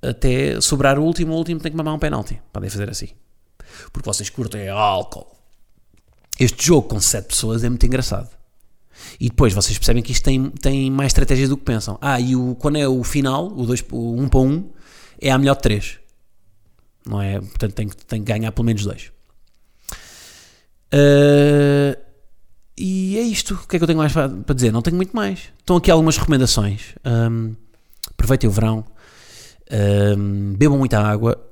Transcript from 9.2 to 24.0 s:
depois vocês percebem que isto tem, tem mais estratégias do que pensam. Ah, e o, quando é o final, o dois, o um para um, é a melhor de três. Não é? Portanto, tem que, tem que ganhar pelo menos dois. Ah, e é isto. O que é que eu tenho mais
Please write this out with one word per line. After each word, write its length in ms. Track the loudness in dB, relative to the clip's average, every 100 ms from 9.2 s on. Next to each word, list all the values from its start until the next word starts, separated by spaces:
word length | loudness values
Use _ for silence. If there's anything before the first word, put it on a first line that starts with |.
| -4
depois 240 | 2 2
vocês 240 | 2 -2 2
percebem 260 | 4 2
que 100 | 2
isto 100 | 2
tem, 280 | 4 2 0
tem 400 | -2 0 0 0
mais 180 | 0 2
estratégias 400 | 4 4 4 2
do 80 | 0
que 80 |
pensam. 340 | -2 -4 -4 -6
Ah, 200 | -2 0
e 160 | 0 0
o, 180 | -2
quando 220 | -2 -2 0
é 100 | 0
o 160 | 0
final, 460 | -2 -2 -2 -2 -6
o 180 | -6 -4
dois, 180 | -4 -6
o 300 | -8 -6 -4
um 80 | 2
para 120 | 4
um, 300 | 4 0 -6 -16 -20 -20 -20 -6
é 100 | 0
a 80 | 2
melhor 180 | 2 2
de 60 |
três. 360 | 0 -2 -4 -12 -20 _ _ _ _ _ _ _ _ _ -10
Não 140 | -6
é? 200 | -4 -6
Portanto, 320 | -6 -4 -4
tem 160 | -4 -8
que, 80 | -10
tem 260 | -10 -8
que 100 | -4
ganhar 200 | -4 -4
pelo 120 | -2
menos 200 | 0 0
dois. 260 | -4 -8 -16 -20 _ _ _ _ _ _ -16 -16 -16 -20 -20 -20 -20 _ _ _ _
Ah, 1040 | 4 6 8 6 6 6 4 4 2 0 -2 -12 _ -20 -20 -20 -20 -20 -8
e 420 | -4 -4 -2 -2
é 40 |
isto. 320 | -2 -4 -6
O 140 | -8 -4
que 80 | -2
é 20 |
que 60 |
eu 20 | 2
tenho 120 |
mais 140 | 2